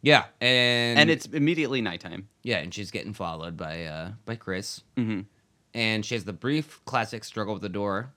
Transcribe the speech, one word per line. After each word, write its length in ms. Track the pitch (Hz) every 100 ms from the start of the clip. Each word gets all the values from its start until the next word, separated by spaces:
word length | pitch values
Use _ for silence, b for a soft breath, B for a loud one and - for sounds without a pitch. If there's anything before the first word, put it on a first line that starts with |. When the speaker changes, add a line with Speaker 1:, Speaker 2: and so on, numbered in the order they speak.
Speaker 1:
Yeah, 220 | 135 143 - _
and 560 | 120 127 123 120 117 120
Speaker 2:
And 100 | 151
it's 160 | 160 -
immediately 520 | 151 147 165 143 135
nighttime. 460 | 107 85 90 92 101 _
Speaker 1:
Yeah, 140 | 120 104
and 160 | 80
she's 160 | 87 98
getting 240 | 104 85
followed 420 | 104 90 80 82 85
by, 300 | 85 80 82
uh, 260 | 78 85 110 -
by 100 | 113
Chris. 460 | - 92 101 - _ -
Speaker 2:
Mm-hmm. 240 | 117 104 101 _ _ _ _ 117
Speaker 1:
And 280 | 113 110 107
she 100 | 117
has 80 | 95
the 80 |
brief 500 | 90 127 151 151 - -
classic 380 | 131 110 113
struggle 300 | - - 104
with 80 | 101
the 80 | 101
door. 420 | 95 101 98 127